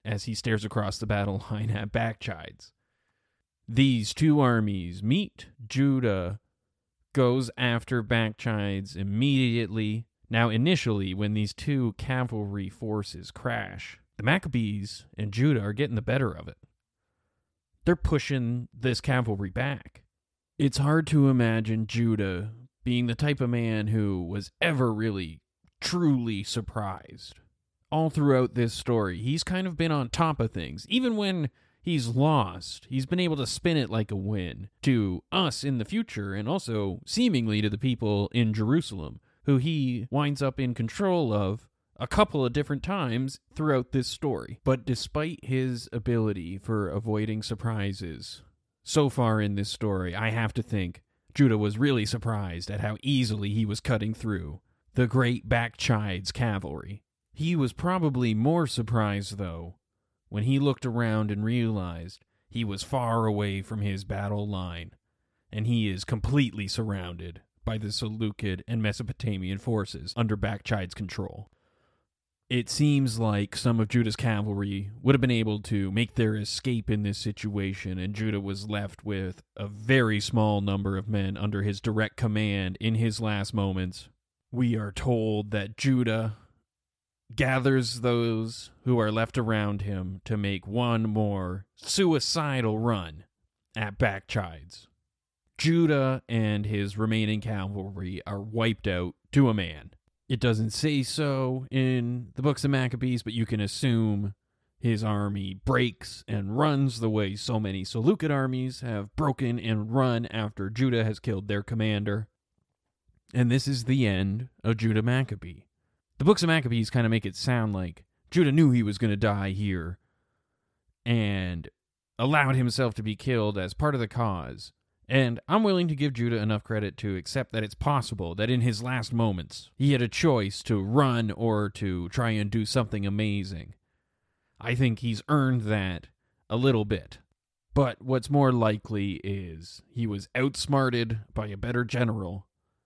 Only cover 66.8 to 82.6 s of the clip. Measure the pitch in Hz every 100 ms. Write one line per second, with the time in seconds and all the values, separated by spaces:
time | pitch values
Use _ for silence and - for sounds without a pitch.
66.8 | 110 98 90 87 87 90 - _ - 110
67.8 | 104 104 113 110 110 104 104 92 - 117
68.8 | 107 98 110 - 117 98 92 95 - 110
69.8 | 95 - 90 - 113 107 107 107 - 110
70.8 | 92 - 98 - 92 - 107 _ _ _
71.8 | _ _ _ _ _ _ - 123 117 -
72.8 | 147 143 135 113 113 104 101 - 127 117
73.8 | 107 123 113 107 123 107 107 101 101 98
74.8 | 98 110 127 135 123 117 110 104 101 104
75.8 | 98 98 117 - 113 107 104 - 131 120
76.8 | - 110 104 98 - 104 110 101 98 95
77.8 | 98 92 92 104 110 101 98 98 107 104
78.8 | 101 - - 98 95 - _ - 101 104
79.8 | 107 135 117 107 101 117 107 104 101 98
80.8 | 98 98 101 104 98 95 104 104 101 98
81.8 | 117 107 110 - 117 107 107 98